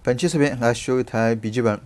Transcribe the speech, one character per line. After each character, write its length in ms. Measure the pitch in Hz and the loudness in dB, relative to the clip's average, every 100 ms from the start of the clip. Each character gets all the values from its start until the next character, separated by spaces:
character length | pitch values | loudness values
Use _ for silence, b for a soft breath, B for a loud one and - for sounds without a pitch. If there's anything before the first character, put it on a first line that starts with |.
本 120 | - 123 | -2 0
期 120 | 175 | 0
视 100 | 156 | 2
频 200 | 143 123 | 0 2
来 120 | 117 | 0
修 280 | 117 - 127 | 0 0 -2
一 20 | |
台 320 | 120 113 113 | 0 0 0
笔 160 | 113 110 | 0 -2
记 100 | 120 | 0
本， 200 | 113 104 | 0 -2